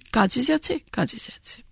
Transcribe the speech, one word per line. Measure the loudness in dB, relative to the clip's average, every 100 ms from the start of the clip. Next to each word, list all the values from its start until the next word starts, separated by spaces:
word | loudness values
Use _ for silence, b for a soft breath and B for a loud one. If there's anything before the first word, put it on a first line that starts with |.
| -2
কাজে | 2 2 2
যাচ্ছে, | 2 2 0 -4 -6
কাজে | -4 -2 -4
যাচ্ছে। | -12 -12 -12 -12 -16